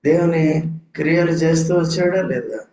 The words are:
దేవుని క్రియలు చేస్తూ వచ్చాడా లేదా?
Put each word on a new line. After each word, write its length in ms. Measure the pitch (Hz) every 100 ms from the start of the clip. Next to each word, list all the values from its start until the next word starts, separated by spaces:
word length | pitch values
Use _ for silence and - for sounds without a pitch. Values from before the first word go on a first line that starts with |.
| 147
దేవుని 380 | 170 170 165 156 160 - - _ -
క్రియలు 340 | 156 170 170
చేస్తూ 440 | 160 160 165 165 175
వచ్చాడా 400 | 160 165 175 190
లేదా? 380 | 160 127 110 110 -